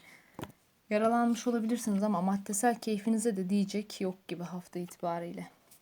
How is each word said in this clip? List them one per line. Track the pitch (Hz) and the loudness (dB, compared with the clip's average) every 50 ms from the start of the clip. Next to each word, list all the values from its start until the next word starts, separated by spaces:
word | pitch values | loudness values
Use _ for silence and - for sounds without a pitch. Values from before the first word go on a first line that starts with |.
| - - - - - _ _ - - - - _ _ _ _ _ _ - | -20 -20 -20 -20 -20 _ _ -14 -14 -14 -14 _ _ _ _ _ _ 0
Yaralanmış | 208 208 220 226 233 233 240 233 240 233 - | 2 4 4 4 4 4 4 4 2 2 0
olabilirsiniz | 247 233 233 214 220 240 233 - 220 202 196 202 | 0 0 0 2 0 0 0 0 0 2 2 2
ama | 214 208 170 180 | 2 2 2 2
maddesel | 190 196 196 196 - 208 - - 240 233 233 | 2 0 0 -2 -4 -4 2 2 2 2 2
keyfinize | - 220 214 202 202 226 226 220 214 240 208 | -2 -2 -2 -2 0 0 0 2 2 0 0
de | 190 190 180 | 0 0 2
diyecek | 202 202 196 196 - 208 208 - - - | 2 2 2 2 0 -4 -4 -6 -6 -4
yok | 196 185 185 - _ - | -4 -4 -4 -6 _ -10
gibi | 175 160 175 | -8 -8 -6
hafta | 165 180 180 180 - - 180 | -8 -8 -10 -10 -10 -8 -8
itibariyle. | 175 175 - - - 170 170 170 170 175 185 180 180 - - _ _ _ - - | -8 -8 -8 -6 -4 -4 -2 -2 -6 -8 -10 -10 -12 -14 -16 _ _ _ -20 -20